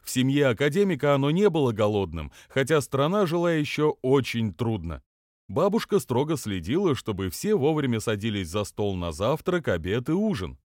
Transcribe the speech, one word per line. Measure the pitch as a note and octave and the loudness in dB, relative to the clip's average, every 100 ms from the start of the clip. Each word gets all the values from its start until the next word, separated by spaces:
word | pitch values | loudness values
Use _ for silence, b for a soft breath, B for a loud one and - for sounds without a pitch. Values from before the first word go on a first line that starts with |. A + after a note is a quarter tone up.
В | - | -4
семье | B2+ C3 C#3+ C#3 | 0 2 4 2
академика | A2 C#3+ E3 G3+ D3 D3 C#3+ | 2 0 2 0 2 2 2
оно | C#3 | 2
не | E3 G#3 | 2 2
было | D#3+ C3 | 2 0
голодным, | G#2 G#2+ G#2 F#2+ E2 C#2+ B B | 2 2 2 -2 -6 -10 B B
хотя | E3+ - D#3 | -2 2 0
страна | C3 C3+ D3 G3+ F#3 | 0 0 2 2 0
жила | E3+ E3+ | 0 0
ещё | E3 D3 - D3+ - | 0 -2 0 0 0
очень | C3 C#3 A#2+ A#2 A2 | 2 2 2 -2 -4
трудно. | F2 A#2 G#2+ E2 C#2 _ _ _ _ - | -2 -2 -2 -6 -10 _ _ _ _ -6
Бабушка | F#3+ F#3+ G#3 - G3+ | 0 2 0 0 0
строго | - A#2+ D3+ D#3+ | 2 -2 0 -2
следила, | G#2+ F#2+ E2 D#3 G3 | -2 -4 -2 0 2
чтобы | B2+ - F#2 F#2+ | 0 -4 -4 -4
все | - G#3 G#3 | -4 0 2
вовремя | C3+ D3+ C3+ A2+ | 2 0 0 0
садились | A#2 G#2 A2+ G2+ F2 | -2 -2 -2 -4 -2
за | G2+ G2+ | -4 -4
стол | - G#2 F#2+ | -4 -4 -2
на | F2 | -4
завтрак, | D#2+ G#2+ D#3 - F3 B2+ | -2 -2 -2 -2 -2 -2
обед | F2+ E2+ A2+ B2 | -2 -2 -2 -2
и | |
ужин. | F3 A3 C#3 E2+ B1+ | -2 0 -2 -6 -12